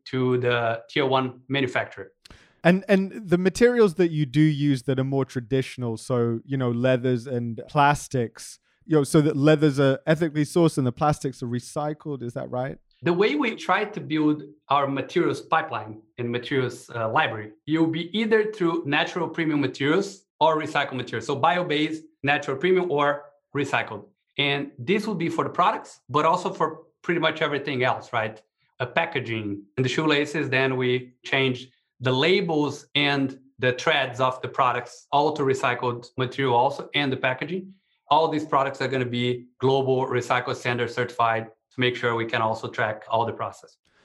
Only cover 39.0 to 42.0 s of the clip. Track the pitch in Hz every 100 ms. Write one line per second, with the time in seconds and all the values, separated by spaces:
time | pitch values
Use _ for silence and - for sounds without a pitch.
39 | 120 120 123 123 - _ 131 135 131 131
40 | 127 123 120 127 123 120 127 120 117 123
41 | 120 - 117 113 113 - _ - 123 123